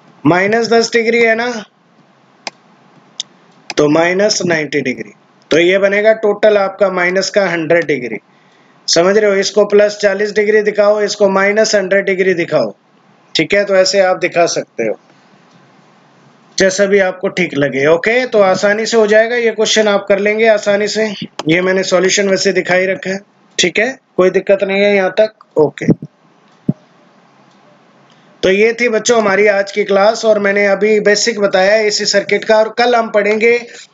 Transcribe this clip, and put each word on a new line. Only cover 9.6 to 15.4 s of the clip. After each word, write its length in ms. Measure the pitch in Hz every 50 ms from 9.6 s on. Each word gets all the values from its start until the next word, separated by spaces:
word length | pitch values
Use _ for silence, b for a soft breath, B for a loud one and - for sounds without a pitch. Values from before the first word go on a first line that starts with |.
| 208 208
प्लस 300 | 208 208 208 208 208 -
चालीस 340 | - 202 196 196 208 208 190
डिग्री 280 | 214 208 208 214 214
दिखाओ, 380 | 208 208 208 208 208 208 208 214
इसको 280 | 208 202 - - 202 196
माइनस 460 | 190 190 196 202 208 214 220 214 -
हंड्रेड 300 | 208 190 185 190 196 190
डिग्री 280 | 190 196 180 190 190 185
दिखाओ, 400 | 165 170 151 151 151 120 107 - _ _ _ _ _ _ _ _ _ _ _ -
ठीक 180 | - 160 - -
है? 100 | 202 202
तो 100 | 202 196
ऐसे 240 | 185 185 185 190 202
आप 160 | 190 185 185 175
दिखा 260 | 185 175 165 170 170 165
सकते 360 | - 156 - - _ - 117
हो, 140 | 110 98 - _ _ _ _ _ _ _ _